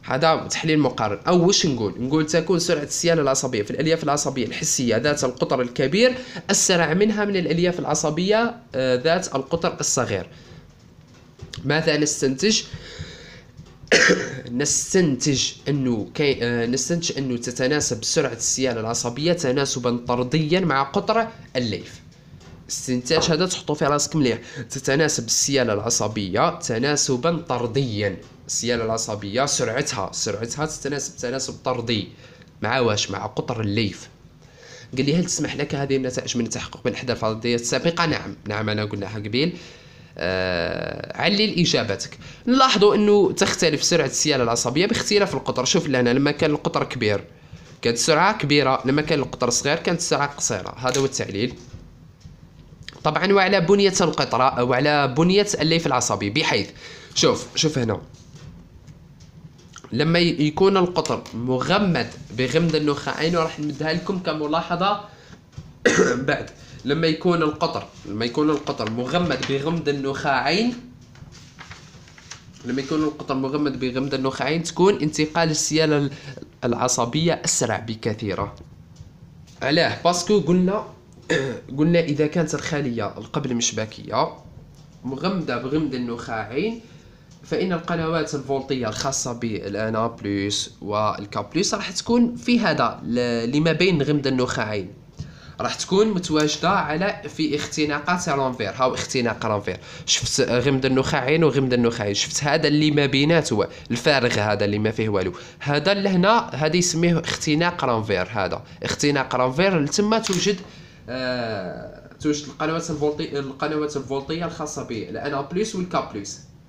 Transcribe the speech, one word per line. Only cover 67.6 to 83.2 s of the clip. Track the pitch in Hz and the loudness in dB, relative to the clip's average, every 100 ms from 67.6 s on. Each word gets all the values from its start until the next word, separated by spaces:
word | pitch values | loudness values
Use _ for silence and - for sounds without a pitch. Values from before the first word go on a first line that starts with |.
| 170 - - - - | -4 -4 -10 -16 -10
لما | 104 | -4
يكون | 120 135 151 | -2 2 2
القطر | 147 - 107 110 | 0 -2 -4 -4
مغمد | 117 127 170 175 131 - | -2 -2 0 0 -2 -2
بغمد | 135 147 170 147 | -2 0 0 0
النخاعين، | 143 135 131 151 131 135 180 240 240 - - - - - - - - - - - - - - - - - - | -2 -2 -2 0 0 2 2 0 -2 -14 -20 -20 -20 -20 -20 -20 -20 -20 -20 -20 -20 -20 -20 -20 -20 -20 -14
لما | 120 131 | -6 -4
يكون | 135 156 | -2 0
القطر | 151 147 - | 0 -2 -4
مغمد | 135 135 147 147 127 | -2 -2 0 -2 -2
بغمد | 127 127 139 | -4 -2 -2
النخاعين، | 135 131 131 131 165 | -2 -2 -2 -2 -2
تكون | 165 - 185 196 | -2 2 4 4
انتقال | 147 151 156 170 165 | -2 0 0 2 0
السيالة | 151 - 151 156 147 | 0 0 2 4 2
ال-، | 143 139 143 131 - - | 0 -4 -16 -16 -18 -6
العصبية | 127 117 123 - 117 113 165 - | -2 0 0 0 0 0 0 0
أسرع | - - 120 101 | -2 0 0 -2
بكثير. | 110 110 117 104 107 90 101 - - - - - - - - - - - | -4 -4 -4 -4 -4 -4 -6 -8 -20 -20 -20 -20 -20 -20 -20 -20 -20 -6
علاه؟ | 135 160 135 104 | 0 2 2 2
باسكو | - - - 107 | 0 0 2 2
قلنا، | 147 180 180 208 - - - - - | 4 4 4 0 -6 -18 -20 -20 -2
<coughs> | 160 135 110 - 139 | -2 -2 -6 -8 0
قلنا | 156 170 | 4 4
إذا | 165 147 151 | 2 0 0
كانت | 175 156 | 0 -2
الخلية | 143 - 147 131 117 101 | -4 -2 -2 -2 -2 -4
القبل | - | -6